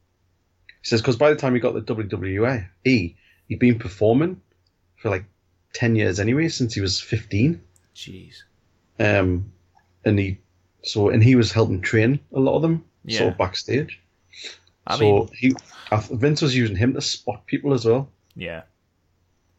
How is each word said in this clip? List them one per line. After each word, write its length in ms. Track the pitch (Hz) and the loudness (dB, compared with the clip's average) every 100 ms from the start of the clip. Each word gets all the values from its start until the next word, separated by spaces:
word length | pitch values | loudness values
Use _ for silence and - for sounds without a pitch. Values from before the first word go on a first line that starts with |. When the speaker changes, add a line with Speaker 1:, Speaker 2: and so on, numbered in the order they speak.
| _ _ _ _ _ _ _ _ | _ _ _ _ _ _ _ _
Speaker 1:
He 80 | - | -2
says, 120 | 113 | -2
'Cause 140 | 135 113 | 0 2
by 140 | 147 | 2
the 60 | 151 | 2
time 180 | 135 | 0
he 60 | 123 | 0
got 140 | 117 | 0
the 80 | 110 | -4
W 260 | 104 110 98 | -6 -6 -6
W 560 | 98 95 98 120 127 90 _ 131 | -6 -4 -2 0 -2 -6 _ 0
E, 300 | 123 85 - _ _ - | 2 0 -10 _ _ -12
he'd 120 | 110 | 2
been 180 | 123 117 | 2 2
performing 640 | 95 - 107 123 170 185 _ _ _ _ _ _ | -4 0 2 4 2 -4 _ _ _ _ _ _
for, 120 | 107 | -4
like, 160 | 95 101 _ _ _ _ | -4 -8 _ _ _ _
ten 220 | - 117 110 | -4 0 2
years 240 | 101 92 | 0 0
anyway, 280 | 101 139 160 | 0 0 -2
since 260 | - 120 | -2 -4
he 80 | 104 | -2
was 180 | 95 - | -4 -4
fifteen. 600 | - 107 - 101 143 170 _ _ _ - | -4 -6 -4 0 0 -2 _ _ _ -20
Speaker 2:
Jeez. 380 | - 95 90 - - _ _ _ _ - | -20 -20 -20 -20 -20 _ _ _ _ -2
Speaker 1:
Um, 520 | 107 101 92 90 98 _ _ _ _ _ 110 | 2 2 2 -2 -4 _ _ _ _ _ 0
and 120 | 101 | 0
he, 180 | 95 95 _ _ _ _ | 0 -6 _ _ _ _
so, 260 | - 107 101 | -8 0 2
and 140 | - | 6
he 120 | 117 123 | 6 6
was 160 | 104 | 4
helping 300 | 113 104 95 | 2 0 0
train 380 | - 113 113 143 _ | 0 2 2 0 _
a 60 | 135 | -2
lot 160 | 135 151 | 0 2
of 60 | |
them, 240 | 165 165 - _ - | 0 -2 -6 _ -8
sort 120 | 110 - | -2 -2
of 40 | |
Speaker 2:
Yeah. 40 | 92 92 | -2 -4
Speaker 1:
backstage. 540 | - - 123 156 - _ _ _ - - - _ _ - | -4 -4 -4 -4 -12 _ _ _ -20 -20 -20 _ _ -6
Speaker 2:
I 100 | 107 | 0
Speaker 1:
So 60 | |
Speaker 2:
mean 260 | 107 101 110 - | 4 2 0 0
Speaker 1:
he, 180 | 127 131 - - - | 0 0 -6 -20 -4
I 60 | 107 | -4
th-, 200 | - 120 | -2 -2
Vince 220 | 143 151 | 0 2
was 140 | 151 127 | 0 0
using 200 | 113 92 | 0 0
him 160 | 123 | 0
to 80 | - | 0
spot 440 | - - - 98 - | -6 -6 -8 -10 -6
people 280 | 139 143 | -4 0
as 100 | 127 113 | 0 2
well. 240 | 123 139 _ _ - | 0 0 _ _ -14
Speaker 2:
Yeah. 260 | 85 82 - _ _ _ _ _ _ _ _ | -12 -12 -16 _ _ _ _ _ _ _ _